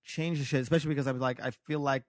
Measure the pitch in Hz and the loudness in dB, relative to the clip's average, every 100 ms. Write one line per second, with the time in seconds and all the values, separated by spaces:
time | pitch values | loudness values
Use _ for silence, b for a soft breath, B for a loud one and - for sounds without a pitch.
0 | - - 160 156 135 139 123 165 151 143 | -12 -4 -2 -2 0 0 4 2 2 0
1 | 135 127 131 123 131 - - 151 143 135 | 0 0 -2 -2 -4 -6 -4 -2 2 0